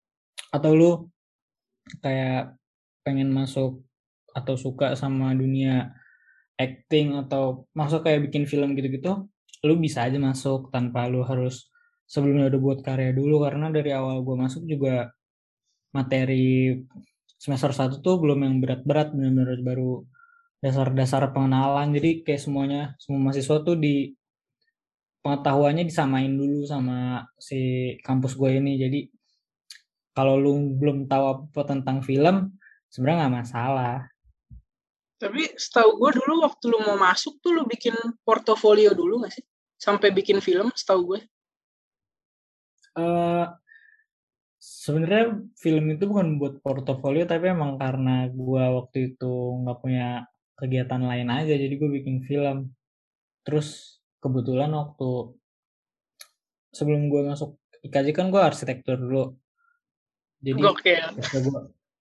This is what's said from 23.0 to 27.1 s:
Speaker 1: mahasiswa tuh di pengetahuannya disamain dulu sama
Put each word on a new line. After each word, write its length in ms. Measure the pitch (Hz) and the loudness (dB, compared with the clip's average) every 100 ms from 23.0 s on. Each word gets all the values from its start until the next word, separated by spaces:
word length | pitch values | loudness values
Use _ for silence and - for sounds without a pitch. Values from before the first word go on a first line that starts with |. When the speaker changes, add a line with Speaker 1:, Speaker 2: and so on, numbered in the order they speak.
| - 139 135 | -6 0 0
Speaker 1:
mahasiswa 320 | 139 135 151 | 0 0 0
tuh 160 | 156 170 | 2 0
di 320 | 151 143 139 - _ _ _ _ _ _ _ _ _ _ | 2 0 -2 -10 _ _ _ _ _ _ _ _ _ _
pengetahuannya 640 | 143 143 143 139 147 156 175 | -4 -2 2 4 4 2 0
disamain 480 | 165 139 131 135 | 0 0 0 0
dulu 320 | 135 139 147 143 | 0 0 -2 -4
sama 560 | 143 127 127 127 | -4 -4 -4 -4